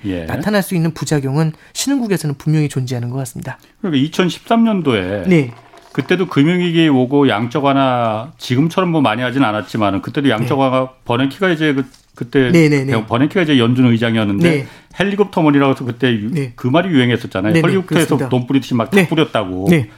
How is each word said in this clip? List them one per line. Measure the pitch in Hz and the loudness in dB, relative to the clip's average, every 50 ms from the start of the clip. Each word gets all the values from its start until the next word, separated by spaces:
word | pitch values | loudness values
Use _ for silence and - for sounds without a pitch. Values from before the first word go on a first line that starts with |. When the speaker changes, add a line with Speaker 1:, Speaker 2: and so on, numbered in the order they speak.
| - | -8
Speaker 1:
예. | 101 92 87 80 | -6 -6 -6 -6
Speaker 2:
나타날 | - - - 165 202 214 202 180 | -6 -6 -4 -4 -2 -2 -2 -2
수 | - 190 | -2 -2
있는 | 170 160 165 156 | -2 -2 -2 -4
부작용은 | - 147 - 156 147 135 135 131 156 160 156 156 - - - _ | -4 -4 -2 -2 -2 -2 -2 -2 0 -2 -2 -4 -8 -20 -14 _
신흥국에서는 | - - 262 285 269 240 208 190 160 - 151 143 | -6 -4 -2 -2 -2 0 -2 -2 -2 -2 -4 -6
분명히 | - - 156 151 156 151 139 | -4 -2 0 0 0 0 0
존재하는 | - 139 131 123 131 120 120 120 | -2 -6 -6 -4 -6 -6 -6 -6
것 | 123 | -6
같습니다. | 135 135 - - 123 - 127 120 - _ _ _ _ | -8 -8 -8 -10 -12 -12 -12 -12 -14 _ _ _ _
Speaker 1:
그러니까 | - 190 151 131 | -6 -2 0 0
이천십삼 | 139 156 - - 185 170 - - - - 233 226 226 | 0 0 0 0 0 0 -2 -6 -2 0 2 2 2
년도에 | 226 214 190 160 139 117 101 90 90 101 104 - | 2 2 0 0 0 0 0 0 -2 -4 -2 2
Speaker 2:
네. | 185 180 160 135 120 - - - - - - - - - | 2 4 4 2 0 -8 -16 -20 -20 -20 -20 -20 -12 -10
Speaker 1:
그때도 | - - - 185 175 185 | -10 -2 -2 -2 -2 -2
금융위기 | - - 139 143 160 180 180 180 175 165 165 165 156 | -2 2 2 2 4 2 2 0 2 2 4 4 4
오고 | 139 127 127 123 143 143 143 127 | 4 2 2 2 2 4 4 4
양적 | 104 104 120 123 123 156 139 | 2 0 -2 -2 -2 0 0
완화, | 139 135 135 135 131 127 123 120 113 107 107 113 156 - | 2 2 2 2 2 0 0 0 -2 -2 -4 -6 -12 -16
지금처럼 | _ - - 123 127 156 165 - 196 185 180 | _ -6 -2 0 0 0 0 0 -2 -2 0
뭐 | 160 160 | 0 2
많이 | 135 113 107 120 | 2 2 0 0
하진 | 127 123 120 139 135 | -2 -2 0 0 0
않았지만은 | 110 104 107 101 - - 113 107 98 98 98 | 0 0 -4 -6 -6 -4 -2 0 0 0 -2
그때도 | - 139 - 151 139 135 | -6 -6 -6 -2 0 0
양적 | 113 107 135 127 147 | 0 0 0 -2 0
Speaker 2:
네. | 135 | 0
Speaker 1:
완화, | 135 131 127 131 131 127 - _ _ | 0 0 0 -2 -2 -4 -10 _ _
버냉키가 | - 120 120 135 139 - - 196 185 | -4 -2 0 0 -2 -2 -2 -2 -2
이제 | 170 151 156 156 139 | 0 0 0 0 0
그, | 135 135 - - _ _ _ _ | -2 -4 -6 -12 _ _ _ _
그때 | - 135 120 - 143 131 123 | -14 -12 -2 0 2 2 4
Speaker 2:
네, | 175 170 160 | 4 4 4
네, | 147 147 139 135 | 4 2 0 0
네. | 135 123 110 104 | 0 -2 -2 -2
Speaker 1:
버냉키가 | 107 113 120 143 156 - 196 175 | -2 0 0 0 0 0 0 0
이제 | 151 147 | 2 2
연준 | 127 113 117 127 127 127 | 2 4 2 2 4 4
의장이었는데 | 123 117 110 120 117 113 113 107 101 101 98 165 170 | 4 4 2 2 0 0 0 0 -2 0 0 2 2
Speaker 2:
네. | 160 139 127 - - - _ _ - - | 0 0 -4 -8 -16 -20 _ _ -6 -4
Speaker 1:
헬리콥터 | 185 202 202 202 202 196 - 190 | -2 -2 0 -2 -2 0 0 2
머니라고 | 160 151 143 139 139 139 | 2 4 4 4 4 2
해서 | 131 - 139 | 0 0 -4
그때 | 120 117 - 139 127 117 | -8 -4 -2 0 0 0
유-, | 107 101 113 | 0 -2 -4
Speaker 2:
네. | 180 147 135 123 117 | -4 -4 -6 -6 -10
Speaker 1:
그 | - - | -6 -4
말이 | 120 131 170 185 190 | 0 0 0 0 2
유행했었잖아요. | 160 131 123 120 120 117 - - - 95 95 - 165 | 0 2 2 2 0 0 -2 -6 -6 -2 0 2 2
Speaker 2:
네, | 165 | 2
네, | 160 | 2
Speaker 1:
헐리우드에서 | 175 185 190 175 - 156 175 156 | 2 0 0 -2 0 0 0 2
Speaker 2:
그렇습니다. | - 160 139 139 | 0 0 -2 0
Speaker 1:
돈 | 123 131 120 123 | -2 -2 -2 0
뿌리듯이 | - 139 135 135 - 131 | 0 -2 -2 0 0 -2
막 | 117 110 110 | -2 -2 2
Speaker 2:
네. | - 202 180 | 2 2 2
Speaker 1:
뿌렸다고. | - 165 156 147 - - 117 101 92 92 90 95 156 | 2 2 0 0 0 0 -4 -2 -2 -6 -2 2 2
Speaker 2:
네. | 175 151 120 - - | 2 2 0 -4 -10